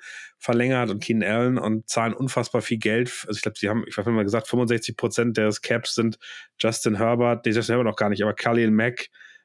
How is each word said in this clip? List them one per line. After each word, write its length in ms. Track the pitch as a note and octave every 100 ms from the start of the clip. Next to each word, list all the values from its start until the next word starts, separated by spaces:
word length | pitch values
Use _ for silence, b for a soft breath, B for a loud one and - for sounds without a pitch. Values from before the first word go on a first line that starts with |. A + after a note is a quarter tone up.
| B B B _
verlängert 520 | - A#2+ B2 C3 A2+
und 120 | G#2
Keenan 260 | - A2+ F#2+
Allen 300 | A2+ B2+ B2
und 300 | G#2 A2 -
zahlen 240 | - A2+
unfassbar 480 | G#2+ C3 - A#2+ B2
viel 160 | - A2+
Geld. 480 | G#2+ A2+ B2 - -
Also 120 | G#2
ich 40 |
glaub, 140 | A2 -
sie 140 | G2+
haben, 140 | A2+ -
ich 80 | -
hab 100 | G#2
immer 160 | A2+
gesagt, 240 | G2+ A2+ -
fünfundsechzig 520 | B2 A#2+ A#2 - -
Prozent 400 | A#2 - A#2+ A2
des 240 | G#2+ G#2
Caps 320 | - A#2 -
sind 240 | - A2+ A2 B B B -
Justin 360 | A2+ A2+ B2 G#2
Herbert, 500 | A2+ A#2+ A#2+ A#2 A#2
nee, 60 |
Justin 240 | A2 A2+ A#2+
Herbert 140 | A#2
noch 60 | -
gar 140 | G#2
nicht, 120 | G2
aber 120 | G#2+
Khalil 360 | G#2 - A#2 A2+
Mack, 380 | G#2+ A#2 B2 - B B B